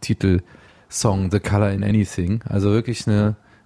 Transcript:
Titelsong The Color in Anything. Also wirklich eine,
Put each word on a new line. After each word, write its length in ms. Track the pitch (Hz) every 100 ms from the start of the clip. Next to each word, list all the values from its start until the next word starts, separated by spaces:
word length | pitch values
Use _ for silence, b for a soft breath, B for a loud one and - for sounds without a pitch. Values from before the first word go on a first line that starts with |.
Titelsong 1300 | - 113 98 90 - - - - _ - 117 95 95
The 80 | 101
Color 320 | - 107 101
in 120 | 98
Anything. 600 | 101 107 98 - 87 110 -
Also 240 | 101 101
wirklich 360 | 104 117 117 -
eine, 280 | 104 104 107 b b